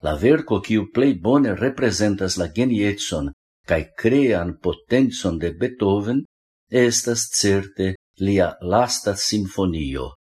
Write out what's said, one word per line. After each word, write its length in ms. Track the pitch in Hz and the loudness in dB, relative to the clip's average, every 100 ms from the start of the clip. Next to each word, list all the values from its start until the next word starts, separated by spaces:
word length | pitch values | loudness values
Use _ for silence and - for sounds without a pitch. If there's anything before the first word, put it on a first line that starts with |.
La 120 | 78 76 | -4 0
verko, 460 | 107 156 160 104 | 4 4 2 -4
kiu 260 | - 110 98 | 0 -2 0
plej 220 | - 139 98 | 0 0 2
bone 360 | 95 139 131 92 | 2 2 2 0
reprezentas 800 | 123 131 127 90 107 98 95 92 | -2 0 -2 2 0 0 -2 -2
la 100 | 85 | -4
geniecon 840 | 104 127 113 104 101 - 85 71 - _ _ - | 0 0 2 0 -2 -6 -4 -6 -8 _ _ -2
kaj 140 | 82 76 - | -2 -2 -2
krean 580 | 113 135 135 98 85 82 | 2 4 2 2 -2 -4
potencon 800 | 90 82 _ 120 131 - 95 82 | -4 -6 _ 2 2 0 -4 -2
de 120 | 85 | -4
Beethoven, 720 | 82 123 123 104 101 104 131 143 _ _ _ _ | -4 -6 -2 0 0 0 -4 -4 _ _ _ _
estas 580 | 117 120 117 - 117 - | 2 4 2 -2 -4 -2
certe 640 | - 101 98 98 - 95 95 _ _ | -2 2 0 -2 -4 -4 -4 _ _
lia 340 | 98 101 87 - | 0 2 2 -2
lasta 540 | 87 101 120 - - 98 | -2 0 2 0 -4 -4
simfonio 960 | - 107 98 - 95 82 71 65 62 - | -2 -2 -2 -2 -2 -2 -6 -6 -8 -12